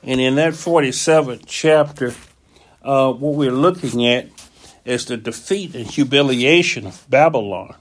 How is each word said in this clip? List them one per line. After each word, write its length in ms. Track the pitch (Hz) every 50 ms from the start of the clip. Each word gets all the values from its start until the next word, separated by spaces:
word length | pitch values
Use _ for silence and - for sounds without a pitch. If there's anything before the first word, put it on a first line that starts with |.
And 200 | - 127 131 127
in 140 | 131 131 131
that 200 | 143 156 165 160
forty-seventh 880 | 160 - 175 170 165 147 131 - - - - 156 156 156 135 120 113 -
chapter, 680 | - - - - 160 156 156 151 147 - - 131 120 120 - - _ _ _ _ _ _ _ _ _ _ _
uh, 300 | _ 131 139 135 135 135
what 240 | 123 117 143 151 147
we're 160 | 147 143 127
looking 540 | 123 131 147 180 180 180 147 127 113 120 120
at 240 | 120 120 123 - - _ - - - _ _ - - _ _ _
is 180 | 120 123 120 -
the 140 | - 123
defeat 580 | 113 107 123 113 - - - 196 202 190 175 170
and 100 | 131 113
humiliation 1000 | 104 - - 143 127 135 139 143 139 131 120 123 135 160 175 170 - - 123 104
of 180 | 98 90 - _ _
Babylon. 680 | 127 131 151 165 156 127 107 101 95 90 92 - - _